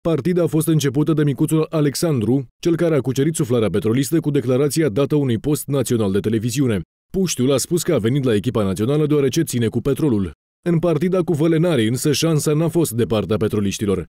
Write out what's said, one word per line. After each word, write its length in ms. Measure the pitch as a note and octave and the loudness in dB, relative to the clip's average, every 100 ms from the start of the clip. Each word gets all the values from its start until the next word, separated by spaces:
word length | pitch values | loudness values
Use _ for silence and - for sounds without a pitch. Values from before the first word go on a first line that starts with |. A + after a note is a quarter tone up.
Partida 420 | E3+ D#3 E3+ F3+ | -2 -2 0 0
a 40 | E3 | 0
fost 200 | D#3 D#3+ | 0 2
începută 460 | D#3+ C#3+ B2+ D3+ | 2 2 0 0
de 100 | D#3 | 2
micuțul 420 | D3 C3 D#3 D#3 D#3 | 0 0 0 0 0
Alexandru, 760 | D#3 D3 B2 E3+ C3+ G#2 C3+ B2+ - | 0 0 0 -2 0 0 0 -2 -6
cel 160 | F3 E3 | -2 0
care 200 | E3+ D3+ | 2 0
a 60 | |
cucerit 340 | A#2+ B2+ C#3+ E3 | 0 0 -2 0
suflarea 340 | B2+ B2 G#2+ | -2 0 0
petrolistă 500 | G2 G#2+ B2 C#3 E3 | 0 0 0 0 0
cu 120 | D3+ | 0
declarația 580 | C#3+ A#2+ B2+ D3 D#3 D3+ | -2 0 0 0 0 0
dată 260 | G2+ C#3 D3+ | 0 0 0
unui 220 | C#3 A2 | 0 -2
post 300 | - D3 - | -2 -4 -2
național 440 | C#3 A#2 B2 G2+ | -2 0 0 2
de 80 | G2 | 0
televiziune. 600 | G#2+ A2+ A#2 B2 B2+ G2+ D#2+ _ _ | 0 -2 -2 -2 0 -2 -6 _ _
Puștiul 400 | F#3+ F3+ - B2+ | -4 -2 0 0
a 60 | C3+ | 0
spus 260 | - E3+ | 0 -4
că 100 | - | 0
a 40 | C#3+ | 0
venit 260 | G#2+ C#3+ | 0 0
la 100 | B2+ G#2 | 0 0
echipa 280 | B2 A#2 | 0 -2
națională 420 | G2 F#2 A2+ D3+ D3+ | -2 0 0 0 2
deoarece 360 | D3 C3+ E3 | 2 2 0
ține 260 | D#3+ B2 A2+ | -2 0 0
cu 140 | A#2 | -2
Petrolul. 500 | C#3 C3+ D#3 G#2+ F2+ - _ _ F3 | -2 0 2 0 -2 -8 _ _ -2
În 100 | E3 | 0
partida 420 | E3+ D3+ F3+ F#3 | 2 0 0 0
cu 120 | E3+ | 0
Vălenarii, 540 | D3+ E3 D#3+ F3 C#3 A2 | 0 2 2 2 2 0
însă, 240 | B2+ D3+ | 0 0
șansa 420 | C#3+ D#3+ D#3 D#3 | 0 2 0 0
n-a 140 | D3+ E3 | 0 0
fost 240 | E3+ C#3+ | 0 -2
de 120 | A2+ | 0
partea 340 | A2+ A2 F#2 G#2+ | 0 0 0 0
petroliștilor. 680 | G#2+ G#2 G2+ - G2+ F#2 D#2+ | 0 0 -2 -2 -2 -2 -4